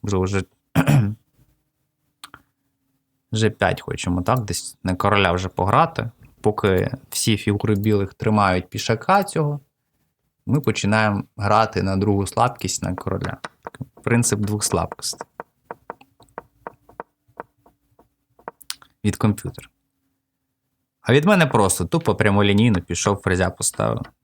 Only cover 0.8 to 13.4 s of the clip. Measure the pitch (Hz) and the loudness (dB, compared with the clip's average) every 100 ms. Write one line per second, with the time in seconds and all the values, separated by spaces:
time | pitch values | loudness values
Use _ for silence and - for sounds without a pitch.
0.8 | 143 143 101 107 _ _ _ _ _ _ | 4 4 2 -4 _ _ _ _ _ _
1.8 | _ _ _ _ - - _ _ _ _ | _ _ _ _ -20 -20 _ _ _ _
2.8 | _ _ _ _ _ 110 110 107 95 90 | _ _ _ _ _ -2 -2 2 0 0
3.8 | - - - 90 90 123 107 - - - | -6 -8 -4 -2 0 -2 -2 -8 -8 -8
4.8 | 92 92 101 101 95 90 92 - 95 117 | -6 -2 2 4 4 2 -2 -4 0 2
5.8 | 165 - 113 - - _ 107 104 104 92 | 2 -2 -8 -12 -20 _ -2 0 2 2
6.8 | 95 - _ - - 107 - 101 107 104 | 0 -6 _ -4 0 0 0 -2 0 0
7.8 | 107 104 98 - 113 107 101 90 - - | 2 0 0 -4 0 2 4 2 -2 -10
8.8 | - 113 - 196 196 - 147 143 _ _ | -2 -2 2 0 2 -2 -2 -4 _ _
9.8 | _ _ _ _ _ _ - 131 139 107 | _ _ _ _ _ _ -2 0 0 -2
10.8 | 98 110 107 101 - - 104 107 110 101 | 0 2 2 0 -6 -6 2 2 2 0
11.8 | 95 95 101 98 95 - 120 - 92 - | -2 0 0 0 0 0 -2 -2 -8 -6
12.8 | 95 92 - 95 - - | -6 -6 -6 -6 -6 -8